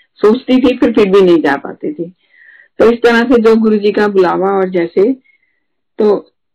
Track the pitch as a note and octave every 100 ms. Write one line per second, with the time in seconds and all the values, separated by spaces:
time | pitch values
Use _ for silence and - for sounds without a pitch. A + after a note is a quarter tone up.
0 | _ _ G#3 B3+ - B3+ B3 A#3+ A#3+ A3+
1 | G3 G3 F#3 E3 D3+ C#3 - - E3 D3+
2 | E3+ _ _ _ _ _ _ - A3 A#3
3 | A#3+ A#3 A#3 A#3+ A3 A3+ A3 G#3+ G#3 G3+
4 | G#3 F#3+ F3 F3 F#3+ G3 F#3 F#3 E3+ F#3+
5 | G#3+ C4 _ _ _ _ _ _ _ -
6 | G#3+ G3 - _ _